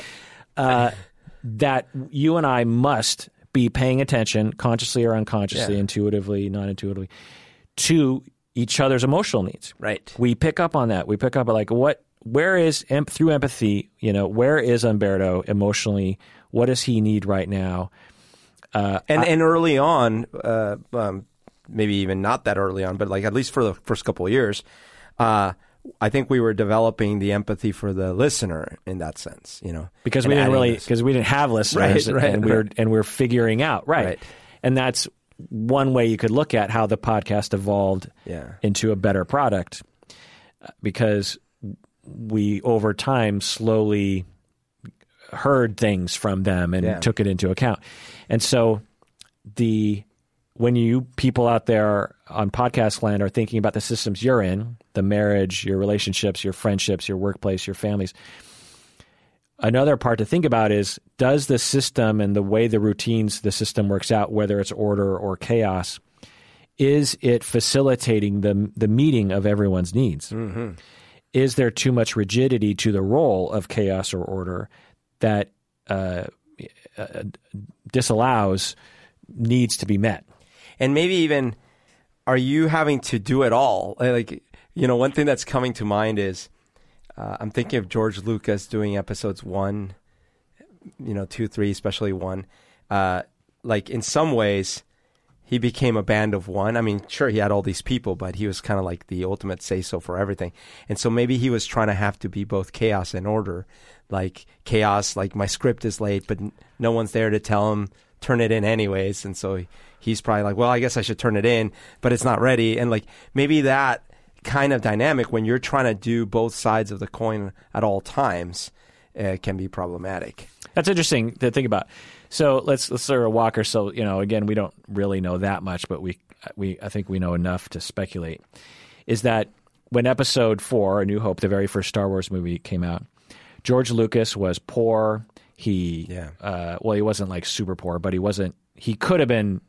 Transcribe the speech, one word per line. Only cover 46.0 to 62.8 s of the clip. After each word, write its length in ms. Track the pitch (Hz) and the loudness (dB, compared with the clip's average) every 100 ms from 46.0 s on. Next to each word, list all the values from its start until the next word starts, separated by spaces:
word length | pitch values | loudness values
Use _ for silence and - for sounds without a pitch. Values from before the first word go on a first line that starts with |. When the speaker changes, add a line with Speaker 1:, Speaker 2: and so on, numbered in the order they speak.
| 87 - | -2 -2
Speaker 1:
from 280 | 104 95 | -2 0
them 300 | 95 90 87 | 0 0 2
and 100 | 92 | 2
Speaker 2:
Yeah. 160 | 107 92 | 0 0
Speaker 1:
took 200 | 117 - | 0 2
it 80 | 101 | 0
into 240 | 92 95 | 0 0
account. 280 | 92 127 101 - - - - - | 2 0 0 -8 -20 -20 -18 -4
And 140 | 113 | -2
so 400 | - 127 113 107 - _ _ _ - _ 107 104 | 2 4 4 2 -4 _ _ _ -20 _ -10 -2
the, 480 | 113 110 104 104 - _ _ _ _ | 0 2 0 -2 -8 _ _ _ _
when 220 | - 117 120 | -2 2 4
you 260 | 117 127 123 - | 4 2 -2 0
people 300 | 131 123 117 | 0 4 4
out 180 | 113 - | 2 4
there 480 | 110 107 101 - _ - | 4 4 2 -2 _ -8
on 200 | 107 101 | -4 -2
podcast 520 | - 123 123 107 - | 0 0 2 0 0
land 180 | 110 101 | -2 0
are 60 | 98 | 0
thinking 300 | 120 107 113 | -2 -2 0
about 140 | 104 | 0
the 80 | 107 | -2
systems 420 | - 113 110 95 | -4 -4 -4 0
you're 180 | 123 120 | 2 2
in, 360 | 92 95 117 117 _ | 2 -2 -4 -12 _
the 80 | 104 | -2
marriage, 640 | 98 104 104 101 95 95 98 | 2 2 2 2 0 -2 -2
your 120 | 95 | 0
relationships, 680 | 101 104 104 95 101 90 98 | 0 0 -2 -2 -2 -2 -6
your 80 | |
friendships, 560 | - 110 98 - 95 - | -2 -2 0 0 -2 -4
your 80 | 95 | -4
workplace, 500 | 101 92 101 95 - | -4 -2 -4 -4 -4
your 60 | |
families, 400 | 92 107 104 92 - - - - - - - _ _ _ _ _ _ _ - | -6 -4 -2 -4 -8 -20 -20 -20 -20 -20 -20 _ _ _ _ _ _ _ -4
another 380 | 110 123 147 131 | 0 2 4 2
part 220 | 123 110 | 2 0
to 60 | 107 | 0
think 200 | 175 156 | 0 2
about 260 | 117 107 | 4 4
is, 280 | 104 98 - _ - | 2 -2 -6 _ 0
does 300 | 127 143 139 | 2 2 2
the 120 | 123 | 0
system 640 | - 139 - - 110 107 | 2 0 0 0 2 2
and 140 | 101 104 | 2 2
the 80 | |
way 240 | 98 110 117 | 2 2 4
the 120 | |
routines, 640 | 107 | 2